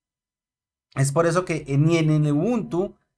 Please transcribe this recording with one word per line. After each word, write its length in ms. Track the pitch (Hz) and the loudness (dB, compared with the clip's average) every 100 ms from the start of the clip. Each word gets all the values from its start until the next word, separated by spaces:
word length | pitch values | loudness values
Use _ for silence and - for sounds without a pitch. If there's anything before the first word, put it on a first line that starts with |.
| _ _ _ _ _ _ _ _ _ 135 | _ _ _ _ _ _ _ _ _ -4
Es 180 | 139 | -2
por 120 | 165 170 | 2 2
eso 200 | 175 180 | 0 -2
que 180 | 160 139 139 | -6 -2 0
ni 200 | 160 170 | 2 2
en 120 | 156 | 2
el 240 | 151 147 | 2 2
Ubuntu 640 | 147 190 240 160 170 202 - _ | 0 0 -2 -2 -4 -4 -8 _